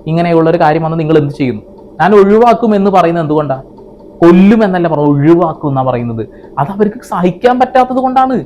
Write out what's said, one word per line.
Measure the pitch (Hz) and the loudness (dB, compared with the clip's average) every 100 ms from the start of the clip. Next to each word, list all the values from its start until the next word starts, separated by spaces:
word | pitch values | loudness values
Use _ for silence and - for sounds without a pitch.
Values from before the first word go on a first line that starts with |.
| 156 | -6
"ഇങ്ങനെയുള്ളൊരു | 165 170 165 160 175 | -4 0 0 2 2
കാര്യം | 156 160 160 | 0 0 -2
വന്ന് | 165 | -4
നിങ്ങൾ | 156 156 | 0 0
എന്ത് | 143 - | 0 -4
ചെയ്യുന്നു?" | 131 107 - - - - | -6 -6 -12 -20 -12 -4
ഞാൻ | 175 208 | 2 4
ഒഴിവാക്കും | 196 220 240 226 226 202 | 4 4 2 2 0 0
എന്ന് | 202 190 | 0 2
പറയുന്നത് | 170 170 151 | 0 -2 -2
എന്തുകൊണ്ടാ? | 151 147 135 - - - - - - | -4 -4 -8 -10 -20 -20 -20 -14 0
കൊല്ലും | 170 180 196 226 | 4 6 4 4
എന്നല്ല | 202 180 165 | 2 0 -2
പറഞ്ഞത്, | 147 147 | 0 0
ഒഴിവാക്കും | 143 151 170 165 156 151 | 2 2 2 0 -4 -6
എന്നാ | 135 127 | -4 -2
പറയുന്നത്. | 120 120 113 104 - - - | -4 -6 -8 -10 -14 -14 -8
അത് | 143 | -6
അവർക്ക് | 196 208 - - | -2 -4 -4 -10
സഹിക്കാൻ | 190 180 170 247 247 | -4 -4 -2 -2 0
പറ്റാത്തത് | 247 254 247 254 | 0 0 0 -2
കൊണ്ടാണ്. | 262 254 262 226 | -2 0 0 -4